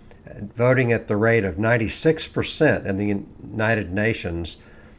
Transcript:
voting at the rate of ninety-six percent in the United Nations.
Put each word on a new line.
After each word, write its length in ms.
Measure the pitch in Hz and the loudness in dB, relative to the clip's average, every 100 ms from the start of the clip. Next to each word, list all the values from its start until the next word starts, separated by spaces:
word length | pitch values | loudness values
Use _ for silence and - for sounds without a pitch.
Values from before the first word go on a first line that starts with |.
| - - - - 101 - | -20 -20 -18 -14 -10 0
voting 380 | 123 131 117 | 2 4 4
at 160 | 110 - | 0 0
the 80 | 104 | 2
rate 260 | 113 117 | 4 4
of 160 | 95 90 | 2 0
ninety-six 680 | 113 120 107 - 160 160 - | 0 2 0 0 0 0 -2
percent 640 | - - - 147 92 101 | -4 -4 2 2 2 -2
in 80 | 95 | -2
the 120 | 104 | -2
United 840 | 101 - - - 110 110 107 85 | -2 -6 -16 -10 -2 0 0 -2
Nations. 640 | 98 110 110 90 85 85 - - - - | -2 0 -2 -6 -6 -8 -12 -20 -20 -20